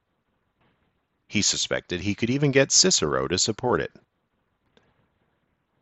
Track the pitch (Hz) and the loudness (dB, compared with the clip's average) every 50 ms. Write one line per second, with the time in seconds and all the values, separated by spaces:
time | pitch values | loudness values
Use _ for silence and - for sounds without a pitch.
0 | - _ _ _ _ _ _ _ _ _ _ _ _ _ _ _ _ _ _ _ | -20 _ _ _ _ _ _ _ _ _ _ _ _ _ _ _ _ _ _ _
1 | _ _ _ _ _ _ - 107 95 - - 73 - - 65 64 - - 90 90 | _ _ _ _ _ _ -2 0 0 0 -2 -2 -4 -4 -4 -6 -6 -6 -8 -6
2 | 85 104 101 - - 113 127 139 151 143 131 139 135 - - - - 185 180 - | -4 -4 -2 -2 -2 -2 0 0 0 2 4 4 4 4 4 2 4 4 2 2
3 | - 76 67 65 67 69 87 92 - - 107 - - 123 107 80 62 - - - | 0 0 0 -2 -2 -2 -2 -2 -2 -2 -4 -4 -2 -2 0 0 -2 -4 -10 -16
4 | - _ _ _ _ _ _ _ _ _ _ _ _ _ _ _ _ _ _ _ | -20 _ _ _ _ _ _ _ _ _ _ _ _ _ _ _ _ _ _ _
5 | _ _ _ _ _ _ _ _ _ _ _ _ _ _ _ _ | _ _ _ _ _ _ _ _ _ _ _ _ _ _ _ _